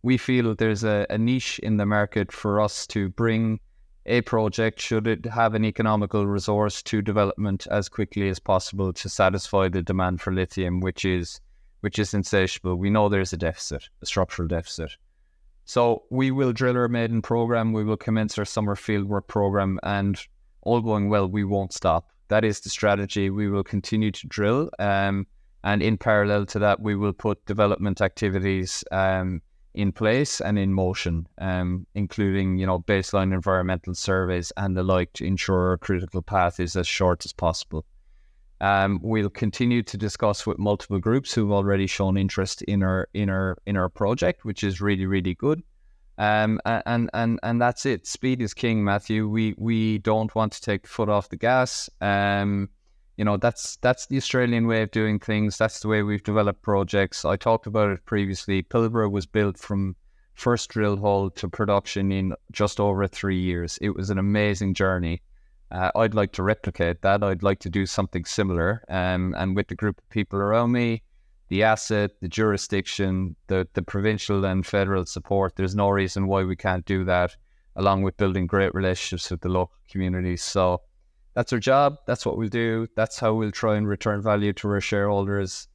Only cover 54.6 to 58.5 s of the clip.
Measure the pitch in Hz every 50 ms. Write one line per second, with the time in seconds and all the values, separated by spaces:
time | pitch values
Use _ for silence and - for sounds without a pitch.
54.6 | 113 117 113 110 110 101 - 110 110 107 107 101 - - 107 104 107 104 - -
55.6 | 110 110 - - - 107 110 107 104 104 104 101 - - 104 110 104 101 95 _
56.6 | - - 104 98 98 87 - 101 98 92 - - - 78 95 98 - 117 113 110
57.6 | - 104 104 107 104 101 98 87 _ - 113 104 101 95 95 - - -